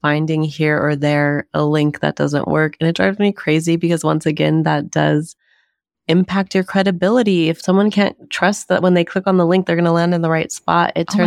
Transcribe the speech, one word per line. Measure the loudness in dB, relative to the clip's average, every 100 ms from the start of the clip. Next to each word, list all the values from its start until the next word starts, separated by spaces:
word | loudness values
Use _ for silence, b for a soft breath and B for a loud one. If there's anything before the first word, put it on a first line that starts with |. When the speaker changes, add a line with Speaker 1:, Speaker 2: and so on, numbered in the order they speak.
Speaker 1:
finding | -2 -2 -2 -2
here | -4 -2 0 0
or | 0 0
there | 0 0 0 -2 -4
a | -2 0
link | 2 0 0
that | -4 -2
doesn't | -2 -2 -2
work. | 0 -2 -2
And | -2
it | 0
drives | -2 0
me | -2
crazy | 0 -2 0 0 0
because | 0 0
once | 0 0 -2
again, | 0 0 2
that | 0 -2 -2
does | -2 0 0 -2 -12 _ _ _ _ _ _ 0
impact | 0 2 -2 -2 -2
your |
credibility. | -2 0 0 0 0 2 2 2 2
If | -2
someone | 0 2 2
can't | 2 0 -2 -10
trust | -2 -2 -2 -2
that | 0
when | 4
they | 2 2
click | -2 0
on | 2
the | 2
link, | 2 0
they're | 0
gonna | 2
land | 2 2
in | 0
the | 0
right | -2 -4
spot, | -6 -2 0 0 -2
it | -2
Speaker 2:
Oh |
my | 0